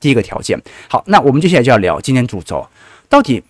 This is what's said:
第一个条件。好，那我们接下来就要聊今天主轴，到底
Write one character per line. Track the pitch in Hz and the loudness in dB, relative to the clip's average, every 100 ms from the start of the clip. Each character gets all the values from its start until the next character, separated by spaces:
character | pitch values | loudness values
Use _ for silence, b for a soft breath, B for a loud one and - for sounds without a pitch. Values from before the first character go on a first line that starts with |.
第 | 143 | 0
一 | |
个 | 123 | 0
条 | 98 - | -2 -8
件。 | - 95 - B B | -6 -8 -8 B B
好， | - - | -6 0
那 | 202 | 2
我 | 135 | 2
们 | 139 | 2
接 | 175 | 2
下 | 165 | 2
来 | |
就 | 120 | 4
要 | 98 | 2
聊 | 92 76 | 2 -4
今 | - | -2
天 | 131 120 | -2 -2
主 | 95 | -6
轴， | - 71 - b b b b | -8 -10 -10 b b b b
到 | 285 | 2
底 | - 117 | 2 -4